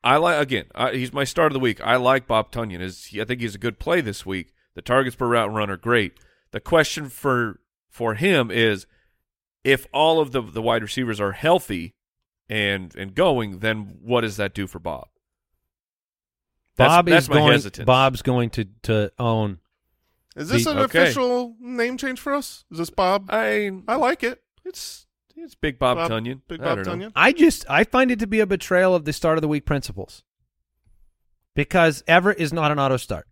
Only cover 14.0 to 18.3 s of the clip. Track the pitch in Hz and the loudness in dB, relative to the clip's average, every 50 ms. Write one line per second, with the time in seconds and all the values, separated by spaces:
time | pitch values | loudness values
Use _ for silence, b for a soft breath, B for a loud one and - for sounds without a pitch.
14 | - 113 123 120 113 110 98 104 104 95 - - 98 92 - 85 85 85 76 64 | -4 0 0 0 0 0 -4 -4 -6 -4 -4 -6 -8 -8 -10 -12 -10 -10 -10 -10
15 | - _ _ _ _ _ _ _ _ _ _ _ _ _ _ _ _ _ _ _ | -12 _ _ _ _ _ _ _ _ _ _ _ _ _ _ _ _ _ _ _
16 | _ _ _ _ _ _ _ _ _ _ _ _ _ _ _ - 123 139 160 175 | _ _ _ _ _ _ _ _ _ _ _ _ _ _ _ 2 4 6 6 6
17 | 175 175 170 170 131 123 143 147 151 151 - 143 - 101 - - - - 127 127 | 6 6 4 4 4 4 4 4 6 6 4 4 2 -4 -10 -4 2 2 4 4
18 | 135 135 127 113 - 131 | 4 2 0 -2 -2 -2